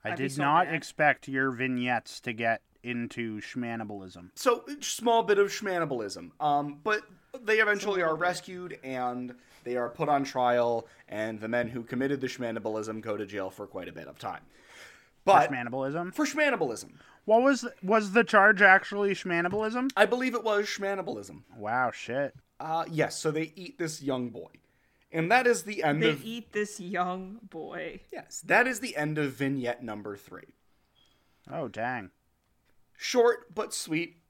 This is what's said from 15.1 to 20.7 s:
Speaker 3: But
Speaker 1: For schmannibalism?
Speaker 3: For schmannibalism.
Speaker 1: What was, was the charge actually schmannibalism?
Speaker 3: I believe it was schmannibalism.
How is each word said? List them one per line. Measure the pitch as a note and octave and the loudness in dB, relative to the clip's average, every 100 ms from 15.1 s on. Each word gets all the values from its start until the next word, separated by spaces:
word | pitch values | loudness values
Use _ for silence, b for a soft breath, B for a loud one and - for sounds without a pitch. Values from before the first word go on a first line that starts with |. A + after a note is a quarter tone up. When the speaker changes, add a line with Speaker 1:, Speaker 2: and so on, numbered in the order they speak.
| B | B
Speaker 3:
But | - F#3 D3 | 6 6 6
Speaker 1:
For | C3 | 0
schmannibalism? | A#2+ B2+ C3+ D3+ F3 | -4 -4 -4 -4 -6
Speaker 3:
For | F3+ D4 | -2 -2
schmannibalism. | C#4+ D4 A#3+ D3 A2 - - b b - | 2 0 2 -2 -4 -10 -20 b b 4
Speaker 1:
What | A3 | 6
was, | C4 C4 A#3+ - | 6 4 -2 -8
was | F#3 A3 G#3 | 2 2 4
the | G3+ | 2
charge | A3+ G#3+ G3+ G3+ | 6 8 8 10
actually | G3+ F#3+ F#3+ G3+ G3+ F#3+ | 10 10 6 -2 0 0
schmannibalism? | F3+ E3+ F3 G3+ G#3+ A#3+ C4 - | -2 0 0 0 -2 -2 -2 4
Speaker 3:
I | G#3 | 4
believe | B3 B3+ A#3 | 4 0 0
it | |
was | A3 G#3 | 0 0
schmannibalism. | G#3 | 0